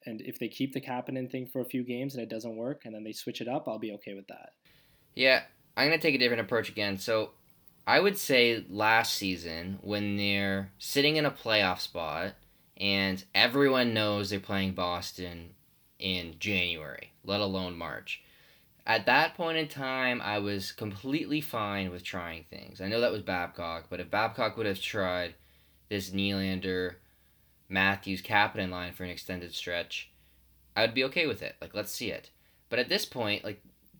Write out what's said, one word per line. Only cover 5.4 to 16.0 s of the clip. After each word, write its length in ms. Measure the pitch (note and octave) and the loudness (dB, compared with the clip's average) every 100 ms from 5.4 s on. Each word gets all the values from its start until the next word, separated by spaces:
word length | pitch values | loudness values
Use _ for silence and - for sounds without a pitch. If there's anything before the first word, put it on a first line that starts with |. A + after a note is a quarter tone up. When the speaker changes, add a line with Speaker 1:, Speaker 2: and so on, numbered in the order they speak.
| - _ _ - | 4 _ _ 0
Speaker 2:
I'm 120 | C#3 | 4
gonna 100 | D#3+ | 4
take 160 | E3 | 4
a 40 | C3 | 4
different 240 | B2 A2+ | 4 2
approach 260 | G#2 A#2 G#2+ | 2 0 0
again. 300 | G#2+ G2+ F#2+ | -2 -2 -2
So 320 | A#2 A2 G#2+ - _ _ _ _ - | 0 0 0 -8 _ _ _ _ 4
I 140 | C#3 | 6
would 180 | G3 G3 | 6 2
say 480 | - B2+ A#2+ A2+ - | 4 6 6 4 -2
last 460 | G2+ G#2+ A2+ A2+ | 2 6 6 4
season, 640 | - G2 F2 E2+ E2 F2+ F#2+ | 0 0 -2 -4 -6 -6 -6
when 360 | G2 G#2 G#2 G2+ | -4 -2 0 0
they're 560 | G2+ G2+ G2 G2 G2 - | 2 2 2 0 -4 -8
sitting 380 | - C#3+ D3 D#3 | -2 4 4 4
in 80 | |
a 60 | C#3+ | 2
playoff 500 | - A2+ G#2+ F#2+ F#2 | 0 2 4 4 2
spot 540 | - F2 D#2 D2+ G2 - _ _ _ - | -4 -6 -4 -2 -4 -8 _ _ _ -4
and 480 | G2+ G2 F#2+ F#2+ - | 0 2 2 0 -2
everyone 600 | F#2+ A#2+ C#3 C#3 C3 A#2+ | 4 4 6 6 6 4
knows 340 | A2 G#2 G#2 G2+ | 2 2 2 0
they're 100 | G2+ | -2
playing 340 | - G2 F#2+ | -2 0 0
Boston 800 | F#2 F2+ F2 - - F2+ E2+ E2+ F#2 _ _ _ | 0 -2 -2 -6 -8 -10 -10 -16 -20 _ _ _
in 380 | _ | _